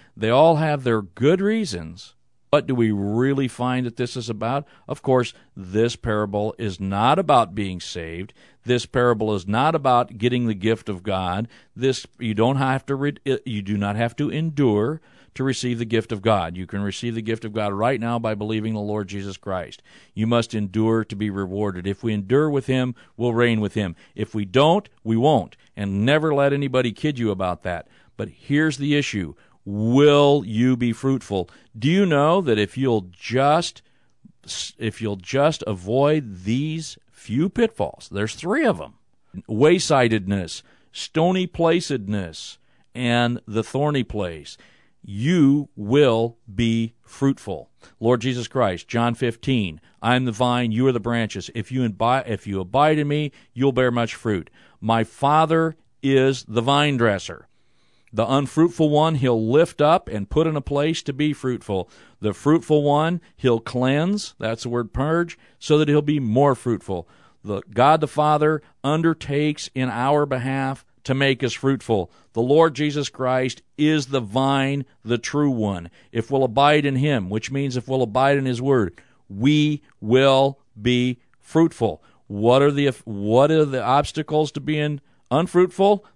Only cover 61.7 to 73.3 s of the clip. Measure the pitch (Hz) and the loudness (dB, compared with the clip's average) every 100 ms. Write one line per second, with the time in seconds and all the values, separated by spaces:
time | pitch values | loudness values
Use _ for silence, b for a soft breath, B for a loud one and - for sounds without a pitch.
61.7 | 95 87 b b b 107 95 139 160 - | -6 -6 b b b -6 -2 2 2 2
62.7 | 151 143 147 160 175 b _ 127 113 - | 2 2 2 0 -2 b _ 0 0 0
63.7 | 123 127 143 175 208 - - 110 117 120 | -2 0 0 0 -4 -6 -8 -6 -6 -4
64.7 | 120 113 120 147 170 170 - b b - | -4 -4 -4 -2 0 -2 -8 b b 0
65.7 | 151 151 147 147 151 120 117 143 127 127 | 2 4 2 2 -2 0 2 4 2 -2
66.7 | 110 - 90 - b b b 104 101 - | -4 -4 -8 -8 b b b -8 -8 -4
67.7 | 110 131 156 151 - 151 151 151 156 b | 2 4 4 2 0 2 2 2 0 b
68.7 | _ 135 156 165 160 - 143 151 147 - | _ -2 0 0 -2 -4 -2 -2 -4 -8
69.7 | 131 127 113 131 147 147 131 127 135 135 | -6 -4 -2 0 2 0 -2 -2 -4 -4
70.7 | 135 _ _ - 135 139 127 123 - 135 | -6 _ _ -4 0 2 2 -2 -2 0
71.7 | 135 - 107 85 b b - 123 147 160 | -2 0 -2 -2 b b -4 2 4 4
72.7 | 131 151 147 139 - 127 | 2 -4 -4 -6 -4 -2